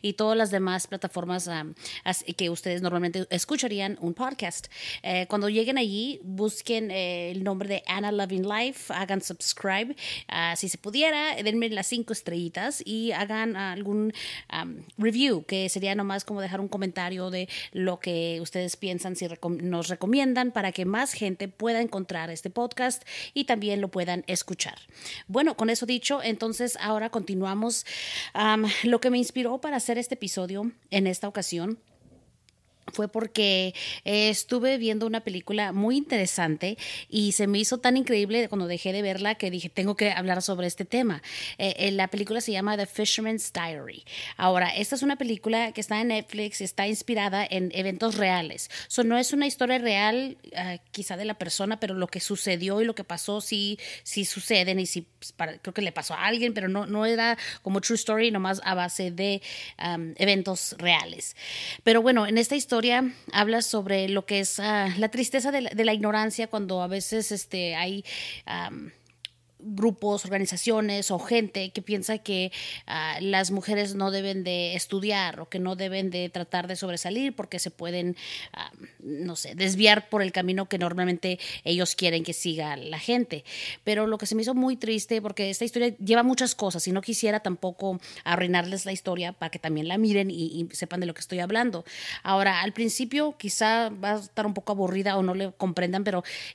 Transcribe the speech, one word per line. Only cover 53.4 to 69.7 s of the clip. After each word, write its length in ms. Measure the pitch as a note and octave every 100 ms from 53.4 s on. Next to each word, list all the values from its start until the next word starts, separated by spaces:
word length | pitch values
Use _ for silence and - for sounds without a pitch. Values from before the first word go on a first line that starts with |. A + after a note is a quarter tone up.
| G3+ G#3 G3+ G#3 - -
sí 220 | - - F#3+
suceden 520 | G3 - G#3 F3+ F#3+
y 60 | F#3
sí, 200 | F3+ - _
pues, 120 | -
para-, 260 | - E3 -
creo 160 | -
que 80 | G3
le 120 | F#3+
pasó 220 | D#3+ - D#3+
a 100 | G3
alguien, 280 | A3+ A#3+
pero 140 | G#3+ F#3+
no, 180 | G3 G3
no 200 | G#3+ A3
era 320 | A3+ A#3 A3+ - -
como 180 | F#3+ G3
true 160 | - A3+
story, 340 | - G#3+ A3+
nomás 300 | G#3 F#3+ F#3+ -
a 100 | F3+
base 340 | F3 - F#3
de, 320 | F3 G3 G3 - - - -
am, 380 | F3 E3+ E3 -
eventos 580 | G3+ G3 F#3 F#3 - -
reales. 580 | F3 D#3+ E2+ - - - - - - - A#3
Pero 160 | A3+
bueno, 260 | A#3+ A#3+ G#3
en 100 | A3
esta 200 | A#3 C#4+
historia 160 | - A#3 A#3 A#3+ C4 - -
habla 300 | G3+ G#3 A3+
sobre 480 | A#3 A3 F#3+ G3 F#3+
lo 160 | G3 F#3+
que 140 | G3+
es, 200 | F#3+ -
ah, 320 | G#3 G#3+ F#3+ F3+
la 120 | A3
tristeza 420 | A3+ B3+ C4+ B3+
de 100 | C#4
la, 80 | B3
de 160 | G#3 A3
la 80 |
ignorancia 540 | G#3+ G#3 G#3+ A3 G#3+ A3
cuando 340 | G#3+ F#3+ F#3
a 60 | F3+
veces, 440 | F#3+ F#3+ A3 G#3
este, 440 | G3+ - F#3 F3 E3
hay, 280 | F3+ G3 - - - - -
am, 460 | F3 F3 D2+ - - _ _ - _ _ _
grupos, 600 | G#3+